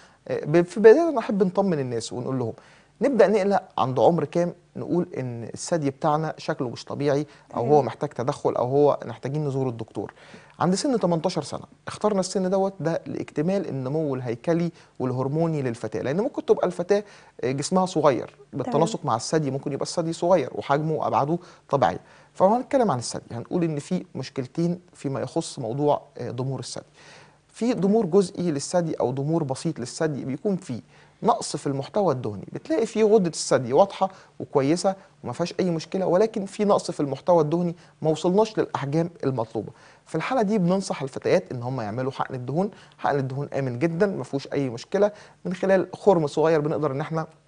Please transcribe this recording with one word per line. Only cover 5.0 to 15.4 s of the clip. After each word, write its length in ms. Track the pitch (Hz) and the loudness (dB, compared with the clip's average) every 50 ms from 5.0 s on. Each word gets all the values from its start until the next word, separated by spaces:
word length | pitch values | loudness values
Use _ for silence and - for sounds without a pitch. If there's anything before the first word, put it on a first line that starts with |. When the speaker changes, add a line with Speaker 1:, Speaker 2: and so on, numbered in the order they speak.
| - - - 131 | -2 -2 -4 -6
Speaker 1:
إن 260 | 131 123 117 117 113 | -6 -6 -6 -8 -10
الثدي 460 | - - - - - 175 165 143 139 | -10 -12 -10 -6 -2 -2 0 0 -2
بتاعنا 440 | 139 - - 156 147 160 160 156 - - | -2 -2 0 0 0 0 -2 -4 -6 -8
شكله 300 | - - 156 - 135 117 | -6 -6 -4 -4 -4 -6
مش 160 | 110 - - | -8 -10 -12
طبيعي، 420 | - 117 127 143 147 135 147 147 - - - _ - - | -10 -6 -2 0 0 0 0 -2 -6 -10 -20 _ -10 -6
أو 60 | - | -4
هو 80 | 120 117 | 2 4
Speaker 2:
تمام. 140 | 151 143 127 | 4 4 4
Speaker 1:
محتاج 240 | 113 - - 151 143 | 2 -2 -6 -8 -6
تدخل، 460 | - - 117 143 143 - - 135 - | -4 -4 -4 -2 -2 0 0 0 0
أو 100 | - 120 | 0 0
هو 320 | 123 135 147 147 139 - - - | 2 4 4 4 4 4 2 -2
محتاجين 400 | 120 110 - - 135 143 156 151 | -10 -10 -8 -8 -6 -4 -4 -2
نزور 240 | 139 131 135 131 127 | -2 -2 -2 -2 -4
الدكتور؟ 440 | 117 117 113 - - 110 101 - - - - - - - - - - - | -4 -6 -10 -10 -8 -8 -8 -8 -10 -18 -20 -20 -20 -20 -20 -12 -6 -2
عند 140 | 147 180 185 | 0 2 2
سن 260 | 202 - 294 247 214 | 2 0 0 0 2
تمنتاشر 420 | 196 175 170 160 156 185 - 156 | 2 2 0 0 0 -2 -2 -4
سنة. 180 | 135 - 90 - - - - _ - - | -6 -6 -8 -10 -12 -14 -20 _ -14 -12
اخترنا 320 | - - - 208 208 190 | -6 -2 -2 0 2 0
السن 300 | 180 - - 196 185 180 | 0 0 -2 -2 0 0
دوت 240 | 196 190 190 196 196 - | 2 2 0 0 -2 -2
ده 200 | 143 165 165 - - | -2 -2 -2 -4 -4
لاكتمال 640 | - - - - - - 151 151 180 196 202 - - | -6 -8 -8 -8 -6 -4 -2 0 0 0 -2 -2 -4
النمو 460 | 135 135 127 127 147 160 156 143 131 | -6 -6 -4 -4 -2 -2 -2 -2 -2
الهيكلي 580 | 131 127 120 117 - - 170 165 170 175 165 - - - _ _ - | -4 -4 -6 -6 -4 -2 0 0 0 0 -2 -4 -8 -18 _ _ -4
والهرموني 640 | 127 127 123 131 127 139 147 160 | -4 -2 -2 -2 -2 0 0 0